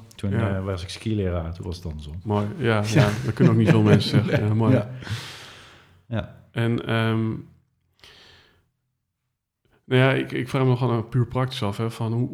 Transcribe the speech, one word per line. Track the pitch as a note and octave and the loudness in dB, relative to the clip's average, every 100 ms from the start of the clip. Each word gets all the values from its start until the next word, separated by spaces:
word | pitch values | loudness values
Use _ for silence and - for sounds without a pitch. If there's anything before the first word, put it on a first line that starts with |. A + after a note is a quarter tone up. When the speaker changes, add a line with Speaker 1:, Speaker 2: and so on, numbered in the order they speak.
| - - | -12 -8
Speaker 1:
Toen, | G2+ | -4
Speaker 2:
Ja. | G2+ A2 F#2+ | -2 0 -2
Speaker 1:
eh, | |
was | F#2+ F#2 | -4 -6
ik | F#2 | -8
skileraar, | - A2 G#2+ F#2+ F2 E2+ | -8 -4 -2 0 -2 -4
toen | F2 F#2 | -8 -8
was | E2+ | -10
het | F2 | -10
andersom. | D2+ D2+ E2 | -10 -10 -10
Speaker 2:
Mooi, | G#2+ G#2 G#2 E3+ | -2 0 0 -2
ja, | A#2+ A2 G#2+ | 0 0 2
Speaker 1:
<laughs> | |
Speaker 2:
ja. | A2 G#2 G#2+ | 4 4 2
Dat | A#2+ | -4
kunnen | - B2 | 2 4
ook | A2+ | 6
niet | A2 | 4
veel | A2+ | 6
mensen | G#2 G#2 - - | 6 4 4 2
zeggen. | - - G#2+ | 2 2 2
Speaker 1:
<laughs> | |
Speaker 2:
Ja, | |
mooi. | G#2+ A2+ | 2 4
Speaker 1:
Ja. | B2+ G#2 - - A2 - - - - - - _ _ - | 2 0 -10 -10 -10 -12 -16 -18 -20 -20 -20 _ _ -8
Ja. | A2+ - - - | -6 -6 -12 -10
Speaker 2:
En, | - A#2 A#2 - | -2 0 0 -2
ehm, | A2+ A2+ A2 A2+ - - _ _ _ _ _ - - - - _ _ _ _ _ _ _ _ _ _ _ _ _ _ | 0 0 0 -2 -4 -10 _ _ _ _ _ -20 -20 -20 -20 _ _ _ _ _ _ _ _ _ _ _ _ _ _
nou | - B2+ | 0 4
ja, | C3 | 4
ik, | C3 C3 | 2 -2
ik | C3+ B2+ | -6 -4
vraag | C#3 C3 | 0 2
me | A#2+ | 2
gewoon | B2+ A#2 A2 | 0 -2 -2
puur | B2+ A#2+ | -2 -2
praktisch | B2+ B2+ - | -2 -4 -4
af, | G#2 G#2 | -4 -4
hè, | A2+ | -6
van | A2+ A2+ | -4 -4
hoe, | A#2 C3 | -2 -2